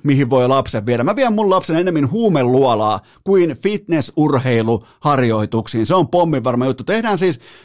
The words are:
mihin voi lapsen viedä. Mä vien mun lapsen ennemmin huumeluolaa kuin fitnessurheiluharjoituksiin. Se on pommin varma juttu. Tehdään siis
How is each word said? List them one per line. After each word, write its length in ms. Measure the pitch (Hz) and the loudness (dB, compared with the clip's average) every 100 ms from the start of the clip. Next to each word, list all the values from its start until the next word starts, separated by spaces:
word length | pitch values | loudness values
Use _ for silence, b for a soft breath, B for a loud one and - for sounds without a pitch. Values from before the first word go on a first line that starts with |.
mihin 260 | 147 139 131 | 0 0 2
voi 180 | 131 123 | 2 2
lapsen 380 | 135 131 113 107 | 0 0 -6 -2
viedä. 180 | 120 | -2
Mä 120 | 135 214 | -2 0
vien 160 | 254 | 0
mun 180 | 214 208 | 0 2
lapsen 260 | 185 - 165 | 0 0 -2
ennemmin 340 | 185 160 135 | 0 0 -2
huumeluolaa 920 | 196 226 151 123 127 131 110 107 104 b b | 0 0 2 2 2 2 2 0 -2 b b
kuin 320 | - 196 175 127 | 0 2 2 -2
fitnessurheiluharjoituksiin. 2250 | 196 208 202 165 - - 151 135 131 117 110 117 - _ 151 139 120 110 107 110 104 117 110 | -4 -4 -2 -2 -2 0 0 0 0 0 0 -2 -6 _ -2 0 0 0 -2 -4 -4 -4 0
Se 80 | |
on 140 | 185 165 | 0 2
pommin 360 | 175 165 143 | 0 0 -2
varma 220 | 120 120 127 | -2 -2 -2
juttu. 180 | 127 | -4
Tehdään 340 | - 214 220 190 | -4 -4 -2 -2
siis 220 | 185 131 B B | -2 -4 B B